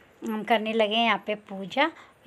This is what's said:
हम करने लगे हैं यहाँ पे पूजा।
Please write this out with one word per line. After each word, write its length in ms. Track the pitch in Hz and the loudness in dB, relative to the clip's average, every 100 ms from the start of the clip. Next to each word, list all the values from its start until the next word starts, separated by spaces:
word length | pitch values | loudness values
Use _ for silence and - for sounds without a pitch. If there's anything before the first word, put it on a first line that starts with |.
| - _ 233 | -20 _ -6
हम 180 | 214 | -4
करने 300 | 196 226 220 | 2 2 2
लगे 220 | 220 208 220 | 0 2 2
हैं 100 | 233 | 2
यहाँ 180 | 196 - | 0 -2
पे 80 | 208 | -8
पूजा। 560 | - 196 190 262 311 - - _ | -8 -10 -4 0 0 -2 -18 _